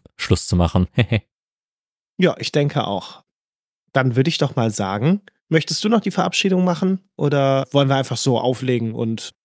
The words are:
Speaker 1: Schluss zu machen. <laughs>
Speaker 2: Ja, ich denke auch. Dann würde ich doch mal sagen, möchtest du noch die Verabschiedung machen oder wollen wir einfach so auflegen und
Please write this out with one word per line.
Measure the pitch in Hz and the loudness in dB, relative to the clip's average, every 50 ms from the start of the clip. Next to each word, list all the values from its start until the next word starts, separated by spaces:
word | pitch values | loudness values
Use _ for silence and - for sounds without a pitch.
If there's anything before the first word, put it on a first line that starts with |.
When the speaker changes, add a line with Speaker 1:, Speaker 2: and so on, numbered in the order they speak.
| _ _ _ | _ _ _
Speaker 1:
Schluss | - - - 92 - - | -6 -2 0 0 2 2
zu | - - | 2 2
machen. | 87 85 80 - 90 90 - - | 2 2 2 2 2 0 0 0
<laughs> | - 113 - 117 107 - _ _ _ _ _ _ _ _ _ _ _ _ _ _ _ _ _ _ - | -2 -2 0 0 -4 -4 _ _ _ _ _ _ _ _ _ _ _ _ _ _ _ _ _ _ 0
Speaker 2:
Ja, | 180 165 - - | 0 0 0 0
ich | 117 - | -4 -2
denke | - 156 143 143 - 147 110 | 0 0 0 0 0 -2 -2
auch. | - 101 92 - - - - _ _ _ _ _ _ _ _ _ _ _ _ _ _ - | -2 -4 -6 -6 -8 -16 -20 _ _ _ _ _ _ _ _ _ _ _ _ _ _ -2
Dann | 135 127 131 117 | 0 0 2 2
würde | 127 135 170 | 2 0 0
ich | 160 - | 0 0
doch | 147 135 - | -2 -2 0
mal | 131 113 113 | 0 0 0
sagen, | 101 - 101 95 98 104 117 156 190 208 - _ - _ _ - | 0 -2 -2 -2 -2 0 0 0 0 0 -2 _ -20 _ _ 0
möchtest | 160 160 156 - 165 - - | 0 0 0 0 -4 -2 0
du | 214 | 0
noch | 233 220 | 0 0
die | - 196 | 0 0
Verabschiedung | - - 170 185 - - - 190 185 185 185 | -2 -2 -2 -2 0 -2 0 0 2 2 2
machen | 185 - 160 190 185 190 185 _ _ _ - | 0 0 0 0 0 0 -2 _ _ _ -4
oder | 151 147 147 143 139 135 135 135 139 - - | -2 0 2 2 2 2 2 0 0 0 2
wollen | 143 139 131 | 2 4 4
wir | 139 | 4
einfach | 135 131 - 127 | 2 0 -2 -4
so | - - 139 123 113 | -2 0 0 0 0
auflegen | - 127 131 - 131 127 127 120 117 113 110 | 0 0 -2 -2 -2 -2 -2 0 -2 -4 -4
und | 117 117 113 113 107 - - - _ _ | -4 -4 -4 -4 -6 -8 -12 -16 _ _